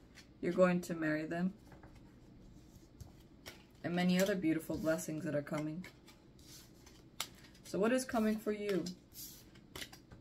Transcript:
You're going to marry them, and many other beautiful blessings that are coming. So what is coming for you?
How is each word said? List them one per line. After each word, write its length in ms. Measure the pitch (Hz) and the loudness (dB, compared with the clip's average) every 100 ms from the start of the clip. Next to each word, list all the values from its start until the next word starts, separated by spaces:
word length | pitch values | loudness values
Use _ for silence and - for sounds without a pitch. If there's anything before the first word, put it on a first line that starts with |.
| - - - - | -20 -20 -20 -6
You're 140 | 175 | 0
going 280 | 180 180 175 | 6 6 6
to 120 | - | 0
marry 320 | 165 156 151 156 | -2 0 0 -2
them, 280 | 170 185 - - - - - - - - - - - - - - - - - - - - - - - | -2 -2 -4 -16 -20 -20 -20 -20 -20 -20 -20 -20 -20 -20 -20 -20 -20 -20 -20 -20 -20 -18 -18 -20 -8
and 120 | 170 175 | -2 2
many 260 | 180 180 | 4 6
other 140 | 196 190 | 4 2
beautiful 420 | 175 156 - 147 | 2 2 0 -2
blessings 480 | 156 165 - 156 151 | 0 0 -2 -4 -2
that 80 | |
are 80 | 143 | -2
coming. 460 | 143 151 156 160 - - - - - - - - - - - - - - - - - - | -2 -2 -4 -6 -10 -16 -20 -20 -20 -20 -20 -20 -20 -20 -20 -20 -14 -12 -12 -14 -20 -20
So 160 | - 180 | -6 2
what 120 | 226 | 4
is 140 | 254 - | 2 2
coming 320 | 233 214 214 | 2 2 2
for 140 | 220 | -2
you? 340 | 208 208 180 175 - - - - - - - - - - - - - | -2 0 0 -2 -8 -16 -16 -16 -16 -20 -20 -16 -14 -14 -16 -20 -20